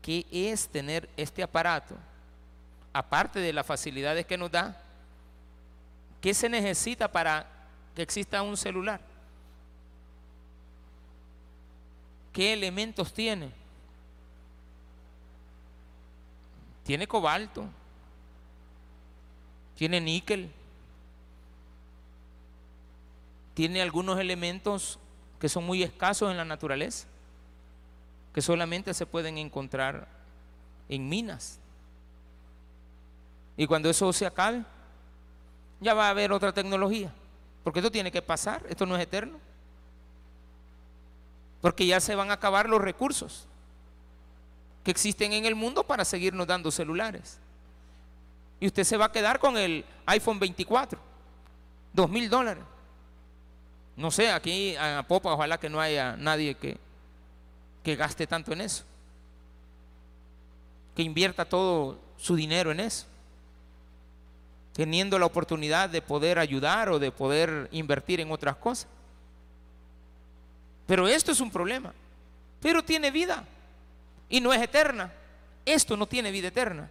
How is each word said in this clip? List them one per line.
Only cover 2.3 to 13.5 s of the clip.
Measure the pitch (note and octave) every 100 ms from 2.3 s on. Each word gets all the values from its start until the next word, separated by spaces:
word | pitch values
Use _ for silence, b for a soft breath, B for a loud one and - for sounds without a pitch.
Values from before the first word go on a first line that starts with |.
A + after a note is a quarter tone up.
| - - - - - -
aparte | C#3 - D3 G3 G3+
de | F3
las | D3+
facilidades | C#3 C#3 - C3+ C#3+ D#3+ E3+
que | F3+
nos | F3
da, | E3+ F#3+ G3 - - - - - - - - - - - - - -
¿qué | F#3
se | G3+ A#3
necesita | A#3 G3+ F3 - A#3+ G#3+
para | F3+ D#3+ D#3 D3+ - - - -
que | -
exista | E3 - G3+ G3+
un | G3+ G3+
celular? | G3+ F#3 G3 G3+ - - - - - - - - - - - - - - - - - - - - - - - - - - - - - - - - -
¿Qué | - G3
elementos | A3 F#3+ F3+ A3 G#3+ D#3+
tiene? | - A3+ G3+ C#3